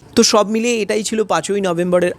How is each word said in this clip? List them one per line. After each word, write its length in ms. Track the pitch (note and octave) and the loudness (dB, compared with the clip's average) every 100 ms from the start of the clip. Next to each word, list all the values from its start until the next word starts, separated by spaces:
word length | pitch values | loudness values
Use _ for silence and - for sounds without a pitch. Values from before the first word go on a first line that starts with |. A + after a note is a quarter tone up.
| - - | -4 2
তো 60 | |
সব 260 | A3+ A3 G3+ | 4 2 2
মিলিয়ে 340 | A3 A#3+ A#3 | -2 -2 -2
এটাই 220 | G3+ G#3+ | -2 -4
ছিল 200 | G#3 A3 | -2 -2
পাঁচই 360 | G#3 E3+ D#3+ G3+ | 0 -2 -2 -2
নভেম্বরের 520 | F#3+ E3+ F3+ F3+ F3+ | -2 -2 0 2 0